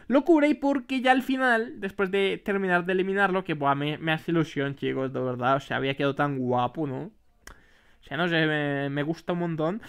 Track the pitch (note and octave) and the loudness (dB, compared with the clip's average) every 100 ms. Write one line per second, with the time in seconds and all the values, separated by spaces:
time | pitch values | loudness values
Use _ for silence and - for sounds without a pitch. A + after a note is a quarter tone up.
0 | - C4 D#4 D#4 D4 D4 C#4 C#4 - C4 | 2 4 6 6 6 4 0 0 -2 0
1 | B3+ C4 - C4 B3+ A3+ A#3+ G#3+ G3 G3 | 4 4 2 0 2 2 0 -8 -8 -4
2 | F#3+ G3 G3 F3+ - G3 F#3+ F3 F3 F#3+ | 0 0 0 -2 -2 -2 2 0 2 0
3 | F#3+ G3 G3 F#3 F3+ D#3 C#3+ C#3 D3 D3+ | 0 0 0 0 -2 -2 0 0 -2 -2
4 | D#3+ D#3 - E3 D#3 C#3+ C#3 C#3 C3+ C3+ | -2 -2 0 0 0 -2 -4 -4 -4 -2
5 | C3 C3 B2+ B2 B2 C#3 - B2 C3+ C3+ | -4 -4 -4 -2 0 0 -2 -2 -2 0
6 | C#3+ C#3 C#3+ C3+ B2 B2 B2 E3 D3 C3 | -2 0 -2 -2 0 0 -2 -4 -6 -6
7 | E3+ - _ _ - - _ _ _ _ | -12 -16 _ _ -20 -20 _ _ _ _
8 | - C#3 F3 E3 D#3 D3+ D3 C#3 C#3 C#3+ | -8 -4 0 2 2 0 0 -2 -2 -2
9 | C#3+ E3 - F3 E3+ D#3 D#3 A3 | -4 -4 -4 -4 -2 -2 -2 -4